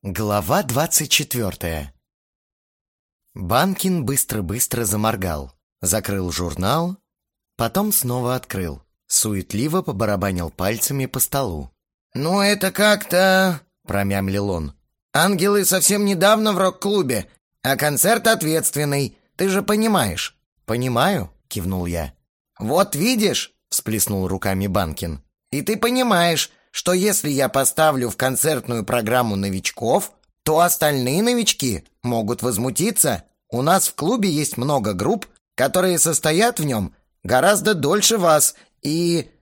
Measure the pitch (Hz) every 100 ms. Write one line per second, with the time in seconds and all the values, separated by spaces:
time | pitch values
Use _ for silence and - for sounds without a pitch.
0 | 101 92 107 104 87 156 143 120 165 -
1 | 151 - 143 127 104 90 87 80 71 -
2 | _ _ _ _ _ _ _ _ _ _
3 | _ _ _ - 90 120 180 185 190 180
4 | 123 139 - 110 87 107 - - 113 104
5 | 110 110 95 76 67 _ _ _ 90 107
6 | 98 98 90 82 87 80 92 147 170 190
7 | _ _ _ _ _ - 117 185 208 202
8 | 127 123 120 127 - 95 87 67 _ _
9 | _ - 110 101 90 101 143 175 185 104
10 | 107 101 98 90 85 - 92 113 - 139
11 | 131 131 - 139 127 80 65 _ _ _
12 | _ - 98 101 202 208 196 185 208 202
13 | - 175 190 190 190 160 _ _ - 101
14 | 98 98 98 98 101 87 76 - _ _
15 | _ - 175 196 190 202 185 185 - 202
16 | 202 190 196 214 214 190 185 - 202 208
17 | 147 113 - _ _ _ 131 135 147 143
18 | 185 226 226 220 160 160 - 143 147 143
19 | 131 - _ - 190 190 196 208 220 202
20 | 110 82 - _ _ _ - 117 127 120
21 | 156 190 92 _ _ - 90 92 87 85
22 | 71 - _ _ _ _ 104 156 196 143
23 | 202 254 208 131 - _ _ - - 107
24 | - 101 92 95 101 95 98 95 87 73
25 | 85 71 _ _ _ 139 143 214 240 254
26 | 247 185 170 160 - _ _ - - 180
27 | 202 196 147 139 131 135 135 - 156 135
28 | 120 - 131 131 156 147 113 120 101 123
29 | 107 123 120 98 98 95 - - 113 160
30 | - _ _ _ - 156 175 - 156 139
31 | 123 151 233 247 226 - 131 92 - _
32 | 123 117 107 117 120 104 123 - 190 -
33 | 151 101 - _ _ 117 143 190 - -
34 | 151 247 202 151 147 - 131 143 104 92
35 | 113 208 - _ _ - 135 185 185 175
36 | 170 156 160 160 233 233 151 117 92 _
37 | _ _ 92 127 165 208 185 196 143 202
38 | 196 226 175 151 - - _ _ - 160
39 | 170 170 - _